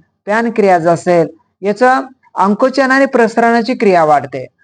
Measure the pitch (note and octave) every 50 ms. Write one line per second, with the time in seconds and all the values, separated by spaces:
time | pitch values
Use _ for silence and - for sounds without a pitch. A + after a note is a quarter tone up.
0 | _ _ _ _ - - G#3 A3+ A#3 A#3 - - G3+ G3 F#3 F3 D#3+ F3 E3+ D#3
1 | - F#3 F3 E3+ D#3+ D#3+ - _ _ _ _ _ F#3 G3+ G#3 G#3 B3 B3+ B3+ C4+
2 | C4+ C4 - _ _ _ - - F#3 G3 G#3 G3 C4 C4 C4 C4+ C4+ B3+ C4 C4+
3 | C#4 C4+ C4+ A#3 A#3 A3 A3+ - A#3 A#3 A#3 A#3 A3 A3+ B3+ - A#3 G3+ F#3 E3+
4 | D#3+ D3+ D3 C#3+ C3 C#3 C#3+ C#3 B2+ - _ _